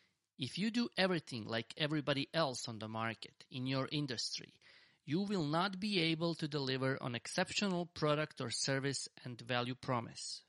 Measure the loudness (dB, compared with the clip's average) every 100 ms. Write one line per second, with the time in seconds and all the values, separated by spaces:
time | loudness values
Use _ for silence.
0 | _ _ _ -6 -4 0 0 2 0 2
1 | 4 2 -2 -8 -2 -2 -2 -2 0 2
2 | 2 0 2 0 0 0 -6 -6 -6 -2
3 | -2 -4 -10 -16 -10 -4 0 0 0 -2
4 | -2 -2 -4 -6 -10 -18 -20 -20 -20 _
5 | -2 0 2 2 2 2 2 0 0 4
6 | 4 4 0 0 -2 0 0 2 2 2
7 | -2 -4 -4 -2 0 0 2 2 0 0
8 | 4 4 2 -2 -4 -2 2 2 2 -2
9 | -6 -10 -12 -10 0 0 0 -2 0 0
10 | 0 -8 -10 -10